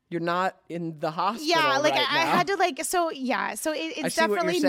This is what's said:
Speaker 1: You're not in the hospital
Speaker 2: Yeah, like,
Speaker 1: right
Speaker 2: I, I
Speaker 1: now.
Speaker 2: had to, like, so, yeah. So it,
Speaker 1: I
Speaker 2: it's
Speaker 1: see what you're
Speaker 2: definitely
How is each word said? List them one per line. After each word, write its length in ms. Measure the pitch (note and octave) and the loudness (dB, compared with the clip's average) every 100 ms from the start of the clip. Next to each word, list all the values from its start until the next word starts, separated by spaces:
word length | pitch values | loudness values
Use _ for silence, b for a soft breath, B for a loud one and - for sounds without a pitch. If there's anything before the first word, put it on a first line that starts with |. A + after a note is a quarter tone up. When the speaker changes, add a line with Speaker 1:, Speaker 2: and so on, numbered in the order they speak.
| - | -8
Speaker 1:
You're 100 | E3+ | -4
not 340 | E3+ F3 F#3 - - | -2 0 0 -2 -10
in 300 | E3 E3 D#3 | -6 -6 -4
the 100 | D#3+ | -6
hospital 360 | E3 F3 A#3+ D4+ | 0 -2 -2 0
Speaker 2:
Yeah, 300 | E4 D4+ C#4 | 2 4 4
like, 160 | D4+ | 2
Speaker 1:
right 120 | D4 C#4 | 2 2
Speaker 2:
I, 100 | D4+ | 2
I 40 | |
Speaker 1:
now. 60 | E4 F4+ | 2 2
Speaker 2:
had 100 | F4 | 2
to, 100 | F#4+ | 2
like, 260 | F4+ C#4 | 0 0
so, 260 | D#4 F#4 E4 | -2 0 0
yeah. 460 | C#4+ B3+ G#3 G3 G#3+ | -2 -2 -2 -2 -4
So 160 | D#4 | -4
it, 40 | D#4 | -4
Speaker 1:
I 60 | |
Speaker 2:
it's 320 | D#4+ D#4 - | -4 -4 -4
Speaker 1:
see 80 | - | 0
what 60 | D#4+ | 0
you're 60 | G4 | 2
Speaker 2:
definitely 220 | E4 F4 | 0 2